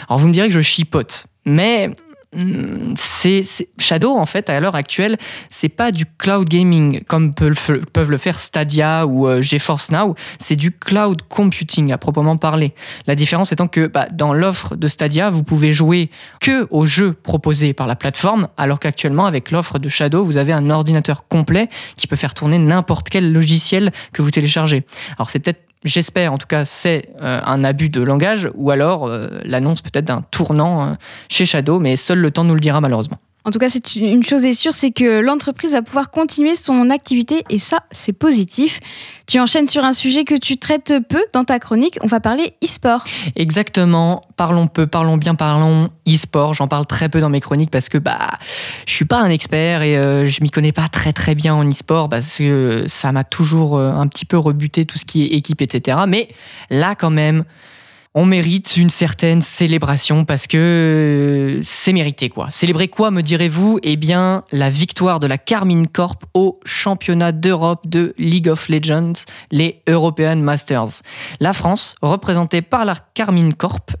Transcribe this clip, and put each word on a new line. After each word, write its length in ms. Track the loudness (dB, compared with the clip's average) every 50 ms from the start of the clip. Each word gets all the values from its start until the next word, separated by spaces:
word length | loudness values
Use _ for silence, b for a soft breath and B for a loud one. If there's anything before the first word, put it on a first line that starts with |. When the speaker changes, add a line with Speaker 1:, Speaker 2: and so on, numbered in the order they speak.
| B B
Speaker 1:
Alors 120 | 2 4
vous 100 | 4 4
me 40 | 4
direz 140 | 4 4 4
que 80 | 4
je 60 | 2
chipote, 640 | 2 2 0 -2 -2 -2 -2 -4 -2 -2 -8 -10 -10 -14 _ _ _
mais, 440 | 0 2 2 4 2 2 0 0 -4 -6 -12 -20 -20 -20 -20 _ _ -8
hmm, 600 | -4 -4 -4 -2 -4 -6 -6 -6 -6 -6 -6 -6
c'est, 480 | -4 -2 -2 -2 0 2 2 2 2 0
c'est, 240 | -2 -4 -6 -6 -8 _ -2
Shadow, 400 | 0 0 2 2 2 2 2 0
en 80 | 0
fait, 240 | 0 -2 -4 -4 -2
à 100 | -2 0
l'heure 160 | 0 -2 -2
actuelle, 420 | -4 -6 -4 -2 -2 0 0 -2 -4 B B B B B B
c'est 200 | -6 -2 -2 -2
pas 220 | -2 0 -2 0
du 140 | 0 -2 -4
cloud 420 | -4 _ _ -2 0 2 2 2 2
gaming 560 | 2 4 4 4 4 4 4 2 2 -2 -4
comme 280 | _ 0 2 2 2 2
peut 140 | 2 2 2
le 80 | 2
f-, 300 | 0 0 -2 -2 -2 -2 -2 _
peuvent 180 | 0 2 2
le 60 | 0 -2
faire 220 | -2 -4 -2 -2
Stadia 680 | -4 -4 -2 -4 -4 0 0 0 2 2 2 0 0
ou, 220 | 0 0 2 2 2
euh, 140 | 2 2
GeForce 500 | 2 0 0 -2 0 -2 -4 -4 -2 -2
Now, 240 | 0 0 0 -2 -2 B B B B B
c'est 200 | -4 -2 -2 0
du 140 | 0 -2
cloud 500 | -4 -4 -4 -2 0 2 2 0 0 -2 -6 _
computing 640 | -2 0 2 2 0 -2 -6 -4 -2 0 0 0 0
à 40 | -2
proprement 380 | -2 -2 -2 0 2 2 0
parler. 380 | 2 0 0 0 0 0 -2 -4 B B B B B B
La 100 | -2 0
différence 380 | 0 0 0 0 0 0 -2 0
étant 140 | -2 -2 0
que, 200 | 2 0 0 2
bah, 200 | 0 -2 -2 -2
dans 220 | -2 -2 0 0 2
l'offre 420 | 2 2 0 0 -4 -6 -8 -8
de 120 | -4 -2 -4
Stadia, 400 | -2 -2 -2 -2 0 0 0 2
vous 140 | 0 0 0
pouvez 280 | 0 2 2 2 2
jouer 380 | 2 2 2 2 2 2 0 -2 B B B B B B
que 260 | 0 0 2 2 0 0
aux 160 | 0 2 2
jeux 280 | 2 2 2 2 0 0
proposés 600 | -4 _ -2 -2 -2 0 0 0 2 0 0 0
par 140 | -2 -4 -4
la 80 | -4
plateforme, 540 | -4 -4 -6 -4 -2 0 0 2 0 -2 -2 -4 -4
alors 220 | -2 -2 -2 -2
qu'actuellement, 460 | -2 -4 -4 -2 -2 -2 0 2 2
avec 260 | 2 0 -2 -4 -2
l'offre 280 | -2 -2 -2 -2 -4 -6
de 80 | -4 -4
Shadow, 380 | -2 -2 0 0 2 0 0
vous 120 | 2 0 0
avez 140 | 2 2
un 180 | 0 0 2 2
ordinateur 580 | 2 2 2 2 2 0 2 0 -4 -4 -4 _
complet 400 | 0 0 2 2 2 2 0 -2 B B B B B
qui 120 | B -6 -4
peut 100 | -4 -4
faire 160 | -4 -6 -6
tourner 260 | -2 0 2 2 4
n'importe 480 | 4 4 2 2 2 0 -2 -4 -4 -4
quel 240 | -2 0 0 2
logiciel 640 | 2 2 4 4 2 2 2 0 0 2 0 0 -2 B B B
que 100 | -4 -2
vous 100 | 0 0
téléchargez. 540 | 2 0 0 0 0 0 0 0 0 0 -2 B B B B B -8 B
Alors 120 | -6 -4
c'est 100 | -4 -4
peut-être, 220 | -2 -4 -6 -6 _ _ _ _ _
j'espère 500 | -2 -2 0 -2 0 0 -2 -2 0 -2
en 40 | -4
tout 100 | -4 -2
cas, 180 | -2 -2 -2
c'est, 440 | -2 -4 -2 0 0 0 -2 -4 -8 -16 -10
euh, 180 | -6 -4 -4 -4 -2
un 180 | -2 0 0 2
abus 260 | 0 0 0 -2 -2
de 120 | 0 0
langage 480 | 0 0 2 2 2 0 0 -2 -4 -6 -6
ou 160 | -4 -2 0
alors, 360 | 2 2 2 0 0 -2 -4 -6
euh, 220 | -6 -6 -8 -8 -10 -10 -8
l'annonce 360 | -4 -2 0 0 0 -2 -2
peut-être 240 | -4 -4 -4 -4 -2
d'un 160 | -2 -4 -4
tournant, 640 | -6 -8 -4 -4 -2 0 2 2 2 2 0 0 -2
euh, 100 | -2 -6 -8 B B B B B B
chez 160 | -2 0 0
Shadow, 340 | 2 0 0 0 0 0 2
mais 160 | 2 0 0
seul 240 | 0 0 0 2 2
le 120 | 2 2
temps 120 | 2 2 2
nous 120 | 2 2
le 40 | 2
dira 220 | 2 2 2 2
malheureusement. 380 | 2 2 0 0 -2 -4 -8 -14 _ _ _ _ _
Speaker 2:
En 60 | -6
tout 80 | -2 0
cas, 100 | 0 0
c'est 260 | 0 -4 -6 -6 -6
une 300 | -2 0 2 4 2 4
chose 180 | 4 2 2 2
est 80 | 2
sûre, 220 | 2 0 0 -2 0
c'est 180 | 0 0 -2
que 300 | 0 2 2 4 4 4
l'entreprise 500 | 2 2 0 0 -2 -4 -6 -4 -4 -2
va 100 | -2 -2
pouvoir 300 | -2 -2 -4 -4 -4 -2
continuer 420 | -2 -2 -2 0 0 0 2 2 0
son 360 | 0 0 0 2 4 4 4
activité 560 | 2 0 -2 -2 0 0 0 0 0 -2 -2 -2
et 100 | -2 -2
ça, 240 | 0 0 -2 -2 -2 _
c'est 200 | -12 -8 -6 -6
positif. 720 | -4 0 2 2 4 4 2 0 0 0 0 0 0 -4 B B B B B B B B B
Tu 140 | -2 2 2
enchaînes 280 | 2 2 2 2 2 2
sur 180 | 2 2 2
un 80 | 2 0
sujet 320 | 0 0 0 2 0 2
que 100 | 2 0
tu 220 | 0 0 -2 -4 -4
traites 380 | 0 0 0 -2 0 0 0 0 0 0
peu 160 | -2 -2 -2 0 0
dans 120 | -2 0
ta 120 | 2 0 -2
chronique. 400 | 0 0 0 2 2 0 -2 -2 -2
On 40 | 0
va 120 | 0 0
parler 360 | 0 0 0 0 -2 -4 -4 _
e-sport. 440 | -4 -4 -4 0 0 0 0 0 -2 B B B -8 -6 -4 -2
Speaker 1:
Exactement. 880 | -2 0 0 0 -2 -2 0 0 2 4 4 4 2 2 0 -2 -6 _ -6
Parlons 320 | -4 -2 0 2 2 2 0
peu, 180 | 2 0 0
parlons 300 | 0 0 0 2 2 2
bien, 180 | 2 2 0 0
parlons 580 | 0 0 0 2 2 4 4 4 4 2 0 -2 _ _
e-sport. 500 | 2 2 2 2 0 0 0 0 0 0
J'en 120 | -2 -2 -2
parle 180 | -2 -2 -2 -4
très 200 | -2 -2 -2 0
peu 140 | 0 0
dans 80 | 0 2
mes 100 | 0 -2
chroniques 320 | -2 0 0 0 0 0
parce 160 | 0 -2 -2 0
que, 100 | -2 0
bah, 340 | 0 0 -2 -2 -4 -6 -6 -8 B B B B B B B B B
je 60 | B
suis 140 | -2 -2 0
pas 160 | 0 2 2
un 80 | 4 2
expert 520 | 2 0 -2 -2 -2 0 0 0 0 0
et, 160 | 0 2 2 2
euh, 280 | 2 2 2 2 2
je 160 | 0 0 0
m'y 80 | -2 0
connais 240 | 0 2 2 2 0
pas 160 | 0 -2 -2
très, 240 | -2 -2 -2 -2 -2
très 200 | 0 0 0 0
bien 220 | 0 0 0 2
en 100 | 2 2 2
e-sport 400 | 0 -2 -2 0 0 0 0 -2
parce 300 | -2 -4 -4 -4 -2 0
que 440 | 0 2 2 2 2 0 0 -2 -2 -4
ça 260 | -6 -4 -2 -2 0
m'a 100 | -2 -2
toujours, 540 | -4 -2 -2 0 2 2 2 2 2 2 0
euh, 160 | 0 0 0
un 140 | 0 0 -2
petit 180 | -2 -4 -4
peu 120 | 0 0 2
rebuté 460 | 2 2 0 0 -2 -2 -2 -2 -2
tout 140 | -2 -4 -8
ce 80 | -8
qui 180 | -2 0 0 0
est 40 | 2
équipe, 340 | 0 -2 -2 -2 -4 -2
et 80 | -2 -2
cetera. 340 | -2 -4 -2 0 0 0 2
Mais 220 | 2 0 0 -2 -4 B B B B B B B B
là, 260 | -2 0 0 0 -2
quand 160 | -2 0 0
même, 340 | 2 2 2 2 2 0 0 B B B B B B B B B B B B B _
on 120 | 2 4
mérite 520 | 4 4 2 2 0 0 -2 -2 -2 2 4
une 120 | 4 4
certaine 540 | 4 2 0 -2 0 0 0 2 2 2 2
célébration 800 | 2 2 2 2 2 2 0 0 0 0 0 0 2 2 2 2
parce 220 | 0 0 -2 -2 0
que, 100 | 2 2
euh, 1040 | 2 4 2 2 2 2 2 2 2 2 2 2 2 2 2 0 0 -2 -2 -4 -6
c'est 300 | -6 -4 -2 0 2 2
mérité, 360 | 2 0 -2 -2 -4 -6 -6
quoi. 180 | -4 -6 -8 -6
Célébrer 380 | -2 0 0 0 2 0 -2 -4
quoi, 240 | 0 0 0 2
me 100 | 2 0
direz-vous ? 580 | 0 0 0 0 0 0 0 2 2 2 2 2 0
Eh 120 | -2 -2
bien, 480 | 0 0 0 2 2 2 2 0 -2 -4 _
la 200 | -2 0 0 0
victoire 480 | 0 0 -2 -4 -2 0 0 0 2 2
de 80 | 0 -2
la 100 | -2 -2
Carmine 500 | -2 -2 -2 0 2 2 2 2 2 0
Corp 360 | 0 -2 -2 -2 -4 -10 -14 -4 _
au 260 | 2 2 2 0 -4 _
championnat 640 | -8 -6 -4 -2 -2 -2 -2 -2 -2 0 2 2 0
d'Europe 500 | 0 0 0 0 0 2 0 0 0 -2 -4
de 300 | -4 -2 -2 -2 -2 -4 -4
League 320 | -2 0 0 2 2 2
of 200 | 0 0 -2 -2
Legends, 440 | -2 -2 0 0 0 0 0 -2 -2 -6 -8 B B B B B
les 320 | 0 0 0 0 -2 -4 _ 0
European 500 | 2 2 2 0 0 0 0 0 2 0
Masters. 640 | 0 0 0 -2 -2 -2 -2 -2 -2 -2 -4 -8 B B B B B B B B
La 140 | -2 -2 -2
France, 400 | 0 0 0 0 0 0 -2 -4 -2
représentée 600 | 0 0 0 0 0 0 0 0 0 0 -2 -2 -2
par 220 | 0 -2 0 0
la 100 | 0 -2 -4 -8 _ _
Carmine 400 | -6 -2 0 2 4 4 2 2
Corp, 380 | 0 -2 -4 -4 -6 -6 -8 -10 -10